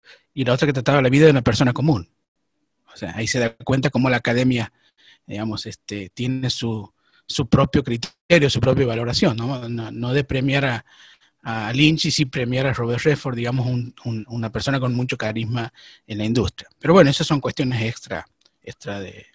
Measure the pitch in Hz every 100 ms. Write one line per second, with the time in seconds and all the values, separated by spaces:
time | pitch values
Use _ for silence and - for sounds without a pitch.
0 | _ - _ - 123 127 147 135 123 143
1 | 127 139 156 139 120 117 131 120 151 113
2 | 85 _ _ _ _ _ _ _ _ -
3 | 90 107 110 127 117 - - 135 143 117
4 | 131 - - 120 127 120 110 _ _ _
5 | _ _ - 101 110 104 110 - - 101
6 | 95 - 123 131 127 - 120 110 98 _
7 | _ _ - - 120 - 139 147 131 117
8 | - _ - 170 139 123 127 131 123 113
9 | 120 123 185 113 123 131 117 117 110 113
10 | 123 139 139 135 135 139 135 113 - _
11 | - _ _ _ - 113 107 127 151 160
12 | 156 - 139 135 120 127 135 120 117 120
13 | 156 143 139 120 120 131 120 123 123 -
14 | 120 110 104 117 113 113 139 135 127 123
15 | 127 127 110 113 113 120 113 _ - -
16 | - 104 107 117 92 - - _ 143 185
17 | 143 139 160 147 127 - 131 123 110 -
18 | - 82 - _ _ _ - - - 101
19 | 95 95 -